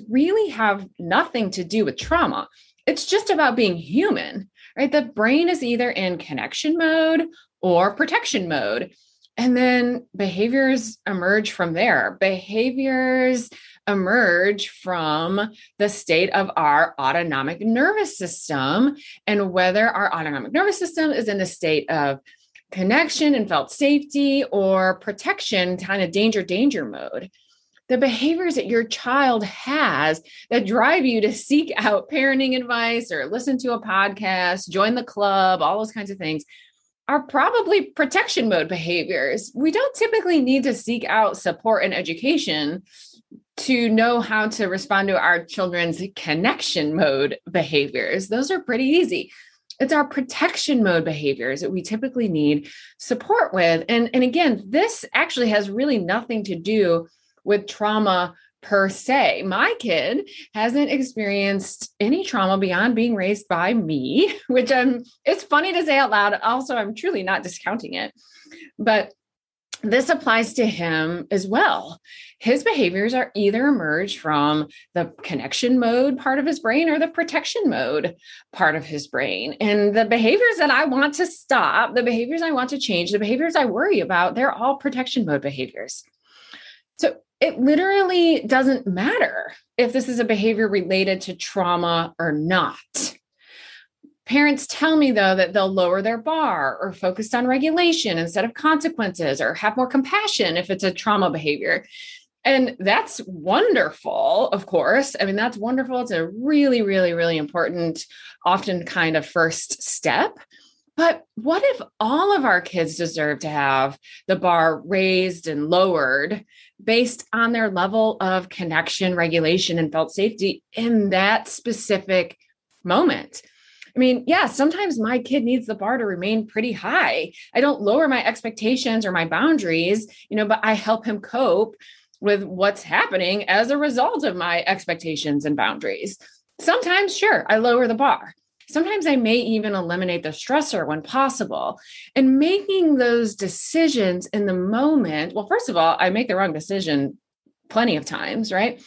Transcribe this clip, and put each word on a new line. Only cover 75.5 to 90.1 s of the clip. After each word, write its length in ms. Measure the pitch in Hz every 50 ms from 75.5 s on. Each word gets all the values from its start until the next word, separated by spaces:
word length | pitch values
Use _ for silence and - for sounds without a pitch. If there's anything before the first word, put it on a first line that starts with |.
| - - - 240 262 254
mode 400 | 240 233 233 247 262 285 254 254
part 180 | - 269 262
of 80 | 277 269
his 140 | 320 294 -
brain 280 | - 226 233 294 339
or 120 | 330 320 320
the 80 | 320
protection 560 | 320 330 339 330 330 - 320 - - - 466 403
mode 480 | 277 175 120 131 117 143 151 151 170 170 _ _ - - - - _ -
part 220 | - 180 156 151
of 100 | 160 -
his 220 | 151 156 147 143
brain. 480 | - - 127 135 117 92 90 117 143 - -
And 360 | 220 208 208 208 202 208 202
the 100 | 220 226
behaviors 520 | 202 233 240 220 220 320 427 494 466 415
that 120 | 339 311 285
I 160 | 254 254 311
want 300 | 285 254 269 277 294 285
to 100 | - 359
stop, 720 | 349 - - - - 262 233 175 143 - 196 240 202 196
the 80 | 247 233
behaviors 400 | 240 233 226 240 247 311 330 330
I 80 | 330
want 180 | 302 247 254 254
to 60 | 294
change, 340 | 262 - - 196 170 175 180
the 80 | 202 208
behaviors 360 | 214 202 247 262 320 339 330
I 100 | 330 269
worry 360 | 233 180 220 311 403 381 214
about, 340 | 170 - 185 175 180 180 -
they're 160 | 233 262 262
all 260 | - - 233 269 269
protection 480 | 269 - 285 254 247 254 254 - 262 208
mode 160 | 160 147 135
behaviors. 640 | 135 139 139 131 131 127 - - 107 127 - - - _ _ _ _ _ _ - - - - - - - - _ _ _ _ -
So 160 | 320 285 - - _ _ _ -
it 180 | 277 330 - -
literally 840 | 247 277 302 302 370 392 392 403 392 370 370 349 339 330 320 - -
doesn't 420 | 220 262 254 262 269 269 - -
matter 680 | 196 180 185 208 294 453 494 - - - 90 - - - - _ _ -
if 160 | - 247 233
this 160 | 240 262 247
is 120 | 262